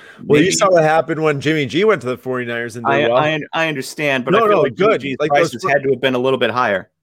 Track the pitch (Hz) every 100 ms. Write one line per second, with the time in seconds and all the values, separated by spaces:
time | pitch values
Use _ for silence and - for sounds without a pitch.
0 | - - - 147 180 170 202 175 156 160
1 | 160 156 156 143 135 156 135 135 214 180
2 | 120 120 131 127 120 117 117 117 120 139
3 | 147 123 151 156 - 160 160 143 - -
4 | 147 135 123 202 220 196 139 - 202 175
5 | 135 131 151 147 160 117 - 139 135 123
6 | 131 127 131 131 123 117 120 98 - _